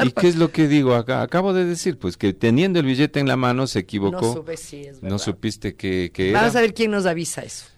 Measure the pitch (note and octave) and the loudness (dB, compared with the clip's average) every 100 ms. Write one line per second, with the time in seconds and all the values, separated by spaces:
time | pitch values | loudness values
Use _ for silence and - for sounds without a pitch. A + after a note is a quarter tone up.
0 | C3+ - F3 E3 E3 D#3+ D3+ D3 C3 A#2+ | 0 2 2 4 2 2 2 4 4 2
1 | A#2 C3 A#2+ E3+ G3 F#3 F3 E3+ F#3 D3 | 2 -2 0 0 0 0 0 -2 -4 -4
2 | F#2 - G2+ - A#2 A#2+ F#3+ F3 C3+ B2+ | -6 -2 -2 2 2 4 4 2 2 2
3 | D3+ D3 C#3 B2+ B2 B2 C3 A2+ F2+ G#2+ | 0 0 0 0 0 0 -2 -4 -4 -2
4 | G2 F3+ A2+ B2 D#3+ D#3+ - C#3+ C#3+ - | -2 0 -2 -2 -8 -12 -12 -18 -18 -14
5 | F#2 G2+ G#2+ F#2 A2 - G#2 - G2 F#2 | -6 -6 -4 -4 -6 -6 -8 -6 -4 -2
6 | F2 - F#2 D3+ A3+ A#3+ A3+ - A3 G#3 | -2 -2 0 2 2 2 0 0 -2 0
7 | F#3 E3+ E3 - A#2 - - | -2 -2 -6 -8 -12 -14 -20